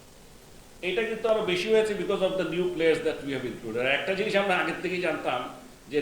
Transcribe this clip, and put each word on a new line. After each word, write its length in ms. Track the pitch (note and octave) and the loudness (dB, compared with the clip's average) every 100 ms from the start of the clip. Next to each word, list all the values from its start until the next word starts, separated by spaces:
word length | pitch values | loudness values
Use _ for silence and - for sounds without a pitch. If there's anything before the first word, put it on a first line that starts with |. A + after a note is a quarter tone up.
| - - - - - - - - F3+ | -20 -20 -20 -20 -20 -20 -20 -10 -4
এটা 120 | G3+ A3 | -2 -2
কিন্তু 160 | A3 A#3 | 0 2
আরো 80 | G#3+ F3+ | 2 2
বেশি 160 | F3 A3 | 0 4
হয়েছে 200 | A3 G#3+ G3 | 4 4 0
because 220 | E3+ F#3+ F#3 | 0 2 2
of 60 | F#3+ | 0
the 60 | E3 E3+ | -2 0
new 100 | F3+ D#3 | 0 2
players 260 | D#3+ D#3 D#3 | 4 4 2
that 120 | C#3+ C#3 | -4 -4
we 60 | C3 | -4
have 100 | B2 | -6
included। 280 | G2+ A#2 A2+ | -8 -6 -2
আর 80 | B2+ C#3+ | 0 0
একটা 120 | - F#3+ | 0 -2
জিনিস 140 | G#3+ G3 | 2 2
আমরা 140 | G3+ F3+ | 2 2
আগের 180 | D#3+ D#3+ | 0 -2
থেকেই 180 | F3+ F3+ E3+ | -4 -2 -2
জানতাম 320 | D3+ D#3+ B2+ C3 - - - - | -2 -2 -4 -4 -12 -18 -20 -4
যে 60 | D3 | -2